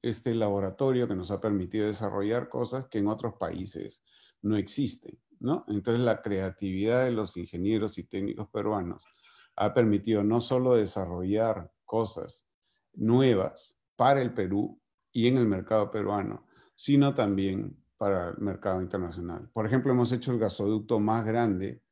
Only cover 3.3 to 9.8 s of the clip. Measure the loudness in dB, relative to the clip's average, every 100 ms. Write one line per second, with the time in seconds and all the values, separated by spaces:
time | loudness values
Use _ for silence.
3.3 | -4 -6 -6 -8 -10 -14 -16 _ _ _
4.3 | _ 0 0 0 -4 -4 -6 -18 -20 _
5.3 | _ -2 -2 -2 -4 0 2 2 0 0
6.3 | -2 -2 -4 -6 -2 2 2 2 0 -4
7.3 | -8 -10 -4 0 0 -2 -6 -8 -6 -6
8.3 | -6 -6 -4 -2 -2 -4 -10 _ _ -20
9.3 | -20 -16 -2 0 4